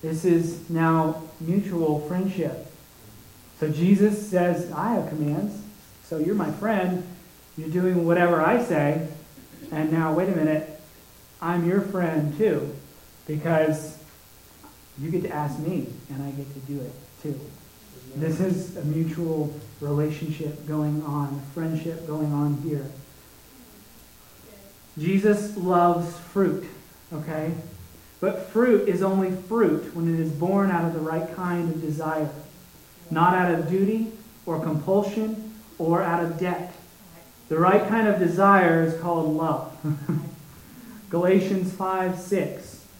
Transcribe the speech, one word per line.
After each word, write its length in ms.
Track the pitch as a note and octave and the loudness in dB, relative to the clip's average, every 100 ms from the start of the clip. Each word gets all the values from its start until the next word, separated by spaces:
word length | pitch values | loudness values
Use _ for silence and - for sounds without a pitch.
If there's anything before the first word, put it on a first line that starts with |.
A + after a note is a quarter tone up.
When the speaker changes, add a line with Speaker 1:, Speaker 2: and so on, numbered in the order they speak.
Speaker 1:
This 220 | D#3+ D#3+ F#3 | -4 0 4
is 420 | E3 E3 - - | 4 2 -6 -4
now 540 | E3 E3 E3 D#3 - - - | 2 4 4 2 -2 -10 -10
mutual 600 | E3 G3 - E3+ D#3+ D3+ | 0 0 0 0 0 0
friendship. 680 | - F3+ G3 F#3 D#3 - - - - - - - - - - - | -2 -2 -2 -2 -4 -6 -14 -20 -20 -20 -20 -20 -20 -20 -20 -6
So 80 | D#3 | -2
Jesus 600 | D3 F3+ G3 G#3+ G#3 - | 2 6 6 6 2 0
says, 420 | F3+ F3 E3+ - | 2 2 0 -4
"I 220 | D3 G#3 | -4 -2
have 140 | G#3+ - | -2 -2
commands, 460 | D3+ D3 D#3+ G#3 - - - - - - | -4 -2 -2 -4 -8 -16 -20 -20 -20 -8
so 100 | D#3+ | -4
you're 160 | D#3+ | 0
my 160 | G#3 D#3 | 0 -2
friend. 520 | D3+ G#3+ G3+ F3+ F3+ - - - - - - | -4 -2 0 0 -2 -6 -16 -20 -20 -16 -10
You're 120 | D#3+ | -4
doing 380 | F3 F#3 F3+ E3 | 0 2 2 4
whatever 340 | F3 F3 E3 | 4 4 4
I 220 | E3 A#3+ | 4 2
say. 460 | - D#3 D3 D#3+ - - - - - - - | 2 2 2 0 -6 -12 -20 -20 -20 -20 -10
And 200 | D#3 D#3 | -4 0
now, 220 | E3 D#3+ | 0 2
wait 160 | D#3 F#3+ | 0 0
a 80 | E3 | 2
minute, 440 | D#3 D#3 - - - - - - - - | 2 0 -4 -16 -20 -20 -20 -20 -20 -8
I'm 280 | E3+ F3 E3+ | -2 0 2
your 120 | G3 | 2
friend 560 | F#3+ F#3 E3+ D#3+ D3 - | 0 -2 0 0 -2 2
too, 380 | D3 C#3+ - - - - - - - | 2 2 -4 -10 -18 -20 -20 -18 -8
because 720 | D3+ E3 D#3+ D#3 D3+ - - - - - - - - - - - - | -4 2 2 4 0 -6 -16 -20 -20 -20 -20 -20 -20 -20 -20 -20 -10
you 100 | D3 | -4
get 120 | F3 | -2
to 80 | D#3 | -2
ask 280 | D3+ D3 C3 | -4 -4 -4
me, 300 | D#3 C#3 A#2+ - - | -4 -4 -6 -12 -12
and 140 | C3+ | -10
I 80 | C#3 | -8
get 220 | C#3 C#3 | -8 -10
to 60 | C3+ C3 | -12 -10
do 80 | C#3+ | -8
it 120 | A#2+ - - - | -10 -14 -20 -12
too." 160 | D3+ C3 - - - - - C3 B2+ | -10 -10 -12 -18 -20 -20 -20 -20 -14
Speaker 2:
Amen. 140 | C3+ E3 | -6 -2
Speaker 1:
This 120 | F3 | 0
is 360 | F#3+ F3+ - F3+ | 0 0 -4 -6
a 80 | |
mutual 680 | D3+ D3+ D#3+ F3 E3 D#3 C#3+ - - - | -4 -2 -2 -2 -2 -2 -4 -8 -16 -10
relationship 880 | C#3+ D3 D3+ - D#3 D#3 D3+ - D3+ | -2 0 -2 -4 -6 -6 -8 -8 -6
going 360 | D3+ D3+ D3+ | -2 -2 -2
on, 380 | D3+ D3 C#3 C#3 - | -4 -4 -4 -6 -8
friendship 520 | E3+ D#3+ D#3+ E3+ D#3+ D#3 | -6 -4 -4 -4 -8 -8
going 260 | D#3 D3+ | -4 -2
on 260 | D3 D3 C3+ | 0 0 -2
here. 220 | D#3 C#3+ C3 - - - - - - - - - - - - - - - - - - - - D#3 | -2 -4 -6 -14 -20 -20 -20 -20 -20 -20 -20 -20 -20 -20 -20 -20 -20 -20 -20 -20 -20 -20 -18 -4
Jesus 580 | D#3+ G3 G#3 G3+ - G3 | 2 4 4 4 0 -4
loves 600 | F3+ F3 F3 E3+ E3 - - | 2 6 6 4 -2 -8 -6
fruit, 320 | G3+ F#3 - - - - - - | 2 2 2 -6 -16 -20 -20 -12
okay? 400 | D#3 D3+ D#3 D#3+ E3 - - - - - - | -10 -6 -4 -4 -6 -10 -16 -18 -20 -20 -2
But 280 | F#3+ F#3+ - | -2 -2 -2
fruit 380 | A3 B3 G3+ G3+ | 2 6 6 4
is 140 | F3 | 2
only 300 | F#3+ F#3+ F#3 | 2 2 0
fruit 600 | F3+ - A#3 F#3 D3+ - | -2 -2 2 4 2 -2
when 180 | E3+ E3 | -2 0
it 80 | E3 | 0
is 100 | D#3 | 0
born 400 | C#3+ F3 G3 G3 | -2 0 2 4
out 140 | F3 | 2
of 100 | E3+ | 0
the 60 | D#3+ | -2
right 340 | D#3+ E3 - | -2 -4 -4
kind 400 | - F3+ F3 E3 | -6 -4 -2 -2
of 60 | D#3 | -2
desire, 500 | D#3 D3 D#3 D#3 D3+ - - - - - - - - | -4 -4 -2 -2 -4 -6 -18 -20 -20 -20 -20 -20 -6
not 240 | D#3+ F3+ | 4 4
out 180 | F#3 F3+ | 6 2
of 160 | D#3+ D3+ | 2 2
duty 440 | F#3+ G3 A3 A3+ - - - - | 2 2 2 -2 -6 -20 -14 -4
or 140 | D#3 | -2
compulsion 920 | D#3+ D3+ F#3 G3 G3+ A3 A3 A3 - - - - | -2 -2 2 2 2 -2 -4 -4 -10 -16 -20 -4
or 240 | E3 F3 | 0 2
out 220 | F3 F3 | 2 0
of 140 | E3 D#3+ | -2 -2
debt. 340 | F3+ F3 F3+ - - - - - - - - | -4 -4 -8 -14 -20 -20 -20 -20 -20 -20 -4
The 100 | D#3 | 2
right 280 | F#3 G3+ G3 | 6 6 4
kind 200 | A3+ G#3+ | 2 4
of 100 | G3+ | 4
desire 680 | E3+ E3+ G3 G3 F3 E3 | 2 4 6 8 6 4
is 140 | D#3+ D#3+ | 2 0
called 360 | E3+ E3 D#3 D#3 | -2 0 0 0
love. 400 | D#3+ - - - | 0 -2 -6 -6
<laughs> 480 | D3+ D3+ - D3+ - - - - - - - - - | -4 -4 -2 -4 -4 -14 -20 -20 -20 -20 -20 -20 -6
Galatians 600 | E3+ F3+ F#3+ - F#3+ F3+ | 0 4 4 4 0 -2
five 460 | - F#3 F#3 F#3 F#3 | -4 -2 0 0 -4
six. 680 | - G3 - - - - - | -2 -2 -2 -8 -14 -20 -20